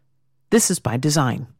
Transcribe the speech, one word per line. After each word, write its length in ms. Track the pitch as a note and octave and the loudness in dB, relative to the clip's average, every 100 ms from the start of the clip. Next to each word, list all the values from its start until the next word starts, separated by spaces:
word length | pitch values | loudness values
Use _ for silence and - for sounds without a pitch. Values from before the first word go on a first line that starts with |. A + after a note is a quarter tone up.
| _ _ _ _ _ | _ _ _ _ _
this 200 | A3+ - | 2 2
is 80 | F3+ | -2
by 160 | - A#2+ | -4 -2
design. 520 | D3+ D3+ B2+ A2 - | 0 0 0 -2 -10